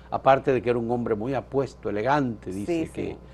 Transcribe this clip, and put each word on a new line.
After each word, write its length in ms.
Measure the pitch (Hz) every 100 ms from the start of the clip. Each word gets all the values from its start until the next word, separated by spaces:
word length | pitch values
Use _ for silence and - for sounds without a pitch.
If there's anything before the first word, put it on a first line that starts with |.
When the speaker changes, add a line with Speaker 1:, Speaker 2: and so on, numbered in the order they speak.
| -
Speaker 1:
Aparte 420 | 113 131 135 -
de 80 | 127
que 80 | 110
era 80 | 120
un 120 | 113
hombre 240 | 123 117
muy 200 | 104 120
apuesto, 560 | 127 - 135 135 - 107
elegante, 600 | 101 120 147 127 104 -
dice 360 | 95 101 165 -
Speaker 2:
Sí, 40 |
Speaker 1:
que 100 | - 95
Speaker 2:
sí. 80 | - -